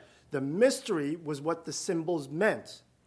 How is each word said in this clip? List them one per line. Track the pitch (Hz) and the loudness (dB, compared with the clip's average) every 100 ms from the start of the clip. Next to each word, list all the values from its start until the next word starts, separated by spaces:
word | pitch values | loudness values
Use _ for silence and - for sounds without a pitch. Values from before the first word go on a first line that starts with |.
| - - - | -16 -20 -6
the | 143 | -4
mystery | 139 180 262 254 - 160 143 170 | -2 4 4 4 0 0 0 -4
was | 151 139 | -4 -2
what | 151 165 - | -2 -2 -4
the | |
symbols | - - 170 165 165 135 | -6 -2 0 0 -2 -4
meant. | 156 208 117 - - _ _ | 0 2 2 -6 -18 _ _